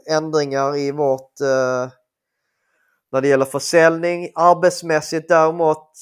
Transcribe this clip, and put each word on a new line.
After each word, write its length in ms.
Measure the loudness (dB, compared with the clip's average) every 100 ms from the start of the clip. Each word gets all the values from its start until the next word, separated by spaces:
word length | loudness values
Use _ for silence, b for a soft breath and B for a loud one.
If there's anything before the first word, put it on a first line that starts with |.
| -4
ändringar 640 | -4 0 -2 -2 -2 -2 -2
i 140 | -6
vårt, 480 | -2 -2 -2 -6 -6
eh, 520 | -2 0 0 -2 -6 -12 _ _ _ _ _ _ _ _ _ _ _
när 80 | -2
det 80 | 2
gäller 160 | 2
försäljning. 840 | 0 -4 0 4 4 2 -4 -4 -8
Arbetsmässigt 960 | 0 4 4 2 0 -2 -2 -2 -8 0
däremot, 600 | 2 2 2 0 -2 _ _